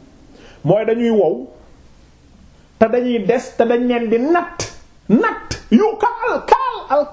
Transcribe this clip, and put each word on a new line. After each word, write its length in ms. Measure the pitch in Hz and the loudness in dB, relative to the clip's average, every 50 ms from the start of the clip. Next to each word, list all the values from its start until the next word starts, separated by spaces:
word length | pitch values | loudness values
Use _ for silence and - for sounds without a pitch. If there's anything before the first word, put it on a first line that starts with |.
| - - - - - - - - - - - - - | -20 -20 -20 -20 -20 -20 -20 -20 -20 -20 -18 -6 -2
Mooy 200 | 151 190 214 214 | 0 0 2 0
dañuy 240 | 220 226 240 240 233 | 0 0 0 0 2
wow, 380 | 220 208 175 160 196 247 262 - - - - - - - - - - - - - - _ _ - - - - - - - - _ _ - | 2 2 2 2 0 -2 -8 -14 -18 -20 -20 -20 -20 -20 -20 -20 -20 -20 -20 -20 -20 _ _ -20 -20 -20 -20 -20 -20 -20 -20 _ _ 0
te 80 | 220 220 | 0 2
dañuy 300 | 240 247 247 247 240 226 196 | 2 0 0 0 -2 -2 0
des, 300 | 185 233 254 - - - | 0 -2 -2 -4 -4 -2
te 80 | - 233 | 0 2
dañ 220 | 233 240 240 247 | 2 2 2 0
leen 220 | 247 240 233 233 214 | 0 0 -2 0 0
di 80 | 220 233 | 0 0
natt, 540 | 254 302 349 349 349 - - - - - - - - - - - - - | 0 0 0 0 -2 -4 -8 -12 -12 -12 -14 -18 -20 -20 -20 -12 0 2
natt, 520 | 202 285 453 440 440 427 - - - - - - | 2 2 2 0 -2 -6 -10 -12 -14 -14 0 2
yu 140 | 214 294 415 453 440 - | 4 4 4 2 0 0
kaal, 420 | 427 466 466 466 466 480 339 - - | -2 -2 -2 -2 -4 -4 -4 -4 0
kaal, 400 | - - 523 539 508 466 392 - - | 0 0 2 2 -2 -6 -8 -6 -2
al 180 | 269 294 294 - | 0 0 0 -2